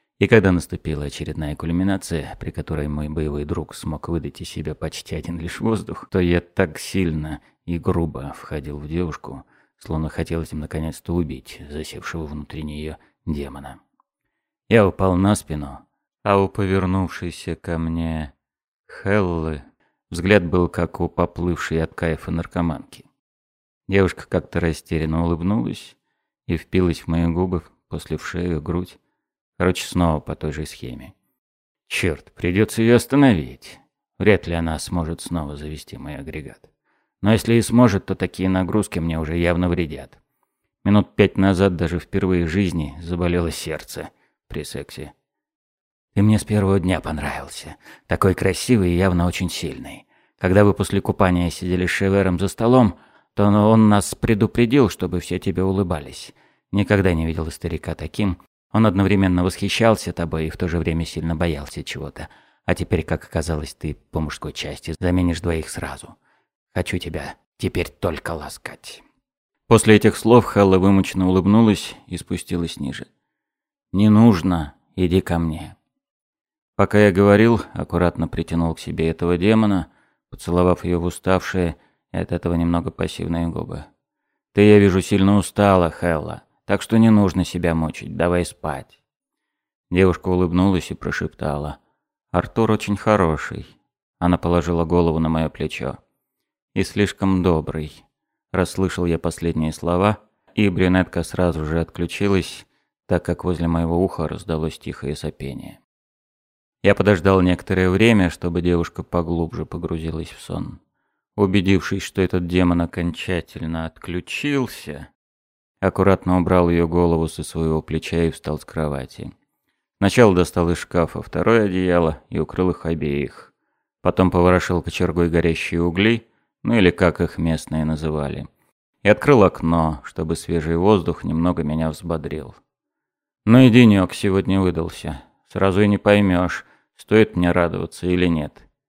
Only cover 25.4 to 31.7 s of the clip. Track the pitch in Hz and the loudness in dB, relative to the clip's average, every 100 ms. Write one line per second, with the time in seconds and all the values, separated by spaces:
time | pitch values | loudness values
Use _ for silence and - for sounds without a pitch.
25.4 | 90 110 120 - - _ _ _ _ _ | -2 -2 -4 -8 -16 _ _ _ _ _
26.4 | - 82 - 92 90 78 - 82 85 82 | -8 -8 -2 0 0 -2 -2 0 0 0
27.4 | 92 87 - _ _ 85 - 78 - 85 | -2 -4 -8 _ _ -14 -8 -10 -8 -6
28.4 | 90 80 78 85 90 - _ _ _ _ | -4 -4 -4 -6 -6 -14 _ _ _ _
29.4 | _ _ 90 90 - 87 85 78 - 78 | _ _ 0 0 -4 0 2 0 -4 -8
30.4 | 78 76 76 - 62 60 - _ _ _ | -8 -8 -10 -12 -14 -14 -18 _ _ _
31.4 | _ _ _ | _ _ _